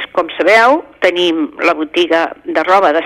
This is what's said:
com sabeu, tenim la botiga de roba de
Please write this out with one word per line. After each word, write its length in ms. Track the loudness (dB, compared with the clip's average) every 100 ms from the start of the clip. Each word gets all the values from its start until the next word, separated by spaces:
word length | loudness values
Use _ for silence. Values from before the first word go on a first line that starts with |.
| -6
com 180 | -6 -6
sabeu, 480 | -2 2 4 4 2 -4 -4
tenim 500 | -2 0 -2 -2 -4 -4
la 160 | -4
botiga 560 | -2 -4 -2 0 0 -2 -8
de 180 | -6 -4
roba 280 | 2 2 2
de 100 | 0